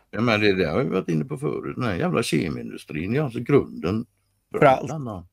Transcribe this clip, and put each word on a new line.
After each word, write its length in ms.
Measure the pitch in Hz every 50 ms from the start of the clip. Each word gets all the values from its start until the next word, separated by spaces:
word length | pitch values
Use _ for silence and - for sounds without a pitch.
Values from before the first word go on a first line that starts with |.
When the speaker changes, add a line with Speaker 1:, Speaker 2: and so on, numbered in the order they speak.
| _ _
Speaker 1:
Ja, 100 | - 101
men 200 | 117 123 110 104
det, 160 | 107 104 95
det 140 | 92 90 78
har 120 | 78 104 135
vi 60 | 160
varit 180 | - 92 87 -
inne 160 | 82 78 76
på 140 | - 76 -
förut. 360 | 143 - - - - - -
Den 80 | - 127
här 100 | 117 92
jävla 280 | 85 143 180 170 - 110
kemindustrin 960 | - - 73 - 82 67 62 58 57 - - - - 73 76 85 95 117
är 40 | 143
alltså 200 | 156 131 110 120
grunden 640 | 123 123 143 135 - - - 247 - 82 101 110 120 - _ _ _ _ _ _ _ _ -
för 60 | -
Speaker 2:
För 80 | 156
Speaker 1:
allt 140 | 139 131 131 -
Speaker 2:
allt. 80 | 123 147
Speaker 1:
annat. 340 | 160 139 120 104 90 82 -